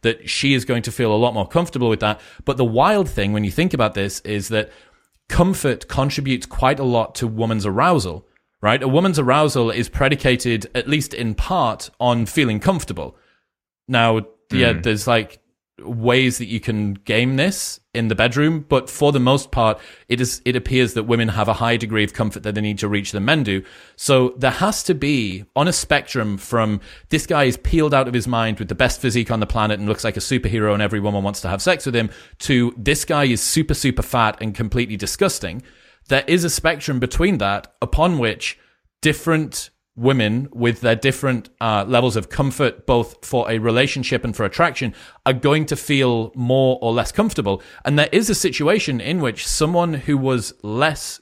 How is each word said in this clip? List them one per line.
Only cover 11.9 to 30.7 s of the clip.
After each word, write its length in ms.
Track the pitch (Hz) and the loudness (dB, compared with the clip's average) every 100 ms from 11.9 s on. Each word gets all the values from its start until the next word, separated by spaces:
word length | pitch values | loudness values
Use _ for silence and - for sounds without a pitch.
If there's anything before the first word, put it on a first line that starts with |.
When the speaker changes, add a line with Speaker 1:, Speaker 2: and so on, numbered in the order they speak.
| _ | _
Speaker 1:
on 240 | 123 117 | 0 0
feeling 360 | 110 - 131 107 | 0 0 0 0
comfortable. 560 | 165 180 - 85 69 - _ _ _ _ _ _ - | 0 -2 -4 -10 -10 -14 _ _ _ _ _ _ -4
Now, 360 | 127 117 110 107 _ _ | 2 2 2 -2 _ _
yeah, 220 | 127 120 | 2 2
Speaker 2:
Mm. 100 | 95 | 2
Speaker 1:
there's, 220 | 98 107 127 | 0 -2 2
like, 340 | 117 107 - _ _ _ - | 0 0 -14 _ _ _ -18
ways 600 | 90 117 117 123 127 123 | -10 -2 2 4 4 0
that 80 | 113 | -6
you 140 | 113 | -6
can 340 | - 107 104 | -4 -2 -2
game 420 | 98 - 110 123 135 | -6 -2 0 2 2
this 440 | 170 190 - - _ | 0 -2 -8 -12 _
in 140 | 117 113 | -4 -2
the 80 | |
bedroom, 500 | 107 117 120 151 160 147 | 2 2 4 2 0 0
but 200 | 135 - | 0 0
for 220 | - 147 | 0 2
the 80 | 143 | 4
most 320 | 123 135 - | 4 2 0
part, 300 | 123 110 - - - _ | 0 2 0 -8 -20 _
it 120 | 120 | -2
is, 200 | 123 - | 0 -2
it 100 | - | -2
appears 400 | 127 - 127 123 | -2 0 2 2
that 100 | 117 | 0
women 240 | 110 120 113 | 0 2 2
have 200 | 110 104 | 0 0
a 60 | |
high 220 | 101 117 117 | 0 0 0
degree 280 | 110 110 | 0 0
of 80 | 104 | 0
comfort 320 | - 110 98 | 0 -4 -4
that 100 | 107 | -6
they 60 | 104 | -2
need 180 | 104 101 | -2 -2
to 100 | 104 | -2
reach 220 | 104 98 | -2 -4
than 140 | 104 | -4
men 180 | 104 156 | 0 0
do. 200 | 123 95 - - - _ | 0 -2 -4 -20 -20 _
So 380 | - 135 127 - | 2 4 4 2
there 140 | 127 | -2
has 320 | - 196 208 | 0 -2 -2
to 100 | - | -2
be, 500 | 170 143 143 107 90 95 - | -2 0 0 -2 -6 -6 0
on 100 | 160 | 0
a 60 | |
spectrum 640 | 170 - 147 - 131 107 98 | 0 0 0 0 -4 -2 -4
from 440 | - 117 110 104 - - - | -2 0 2 -2 -6 -20 -4
this 180 | 156 - | -2 0
guy 180 | 156 | 2
is 120 | 135 123 | 2 0
peeled 360 | - 165 151 | 0 2 4
out 140 | 139 127 | 2 2
of 80 | |
his 140 | 123 110 | -2 0
mind 320 | 120 113 104 | -2 -2 -4
with 80 | 95 | -6
the 80 | 90 | 0
best 240 | 127 - | 0 2
physique 300 | 131 117 113 | 0 0 0
on 100 | 113 | -2
the 60 | 104 | 0
planet 340 | 117 107 104 | 0 0 0
and 80 | 104 | -2
looks 160 | 107 | -2
like 120 | 113 101 | -2 -4
a 40 | |
superhero 520 | - 127 131 113 107 | -2 -2 0 0 2